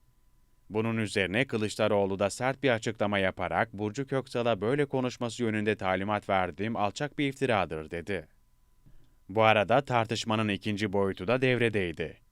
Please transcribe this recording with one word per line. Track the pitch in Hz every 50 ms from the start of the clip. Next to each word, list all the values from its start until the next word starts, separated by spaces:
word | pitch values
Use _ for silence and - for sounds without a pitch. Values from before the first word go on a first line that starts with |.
| _ _ _ _ _ _ _ _ _ _ _ _ _ -
Bunun | 95 107 110 113 113 113
üzerine | 110 98 - 107 95 87 90 113 135 135
Kılıçdaroğlu | - - 107 104 - - 110 107 104 101 101 95 95 92
da | 101 98
sert | - - 123 127 135 - -
bir | 135
açıklama | 120 110 - 120 110 - 107 101 104 101
yaparak | 95 92 92 - 92 85 82 90 117 113 -
"Burcu | 98 104 107 104 - 139 131
Köksal'a | 139 135 120 - - 123 117 117 113 98
böyle | 98 110 135 147 147
konuşması | 139 - 131 127 127 117 - 123 117 107 - 123
yönünde | 113 107 107 104 107 107
talimat | - 101 95 95 92 98 104 107 104 - -
verdiğim | 101 95 92 90 87 - 101 110 117
alçak | 90 104 104 101 - 147 143 - -
bir | 147 139
iftiradır." | 135 - 135 127 117 101 90 78 80 78 78 78
dedi. | 85 85 82 - 101 87 76 - _ _ _ _ _ _ _ _ _ _ _ - - - - - _ _ _ -
Bu | 95 107 110
arada | 110 107 107 101 87 113 135 143
tartışmanın | - 123 120 113 107 120 101 - 113 110 110 110 107
ikinci | 101 95 - 110 107 95 107 104 92
boyutu | 101 98 98 95 - 95 92
da | 117 131
devredeydi. | 131 131 127 117 117 117 107 104 95 87 80 - 82 76 - - _ _